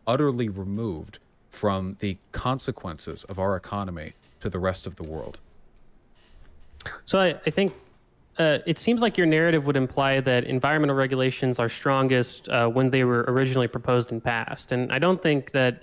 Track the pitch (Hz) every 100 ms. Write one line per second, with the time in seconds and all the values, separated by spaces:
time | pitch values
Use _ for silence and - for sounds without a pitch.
0 | 113 135 147 123 110 95 95 104 113 78
1 | - - _ _ - - 104 95 95 95
2 | 101 90 _ - 123 135 - - 92 87
3 | 82 - - 95 95 92 - 101 95 82
4 | 76 - _ - 107 87 92 90 92 -
5 | 78 78 - - - - - - - -
6 | _ _ _ - - - - - - -
7 | - 190 185 - 156 190 196 - - _
8 | _ _ _ - 160 143 175 151 226 233
9 | 226 - 160 156 170 160 143 135 127 -
10 | 135 135 131 123 - 127 139 156 147 135
11 | 131 131 131 - 131 123 113 - 143 135
12 | 135 127 117 - - 123 117 123 131 131
13 | 123 120 123 131 131 131 117 123 127 123
14 | 117 113 123 113 113 - - 123 127 131
15 | 175 185 160 143 - 135 127 120